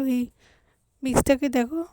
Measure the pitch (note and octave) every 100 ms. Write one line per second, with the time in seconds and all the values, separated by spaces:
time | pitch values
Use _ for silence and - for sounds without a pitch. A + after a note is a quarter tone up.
0 | C4+ B3 A#3+ _ _ _ _ _ _ -
1 | C4 A#3+ - C4+ C#4+ B3+ A#3+ D#4+ E4+